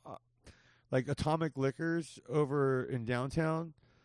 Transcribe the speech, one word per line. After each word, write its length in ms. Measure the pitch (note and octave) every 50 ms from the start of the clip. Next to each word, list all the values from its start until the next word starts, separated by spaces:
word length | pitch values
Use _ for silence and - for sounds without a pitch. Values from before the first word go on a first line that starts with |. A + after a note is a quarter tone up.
| _
uh, 100 | D#3 G#2+ - - _ _ _ _ - - _ _ _ _ _ _ _
like, 160 | B2+ C3 B2 C3
Atomic 480 | C#3 - - - D#3 D#3+ E3 D#3+ - C3+
Liquors 600 | C3+ C3+ C3+ - E3 E3 E3 E3+ D#3+ - - - - -
over 560 | - D3+ D3+ C3+ D3 C#3+ C#3 C3+ C3+ B2+ B2+
in 220 | - C3 B2 A2+
downtown. 720 | A2+ B2 B2 B2+ C3+ - E3 D#3+ D#3+ D#3+ D#3+ E3+ E3 - _ _ _ _ _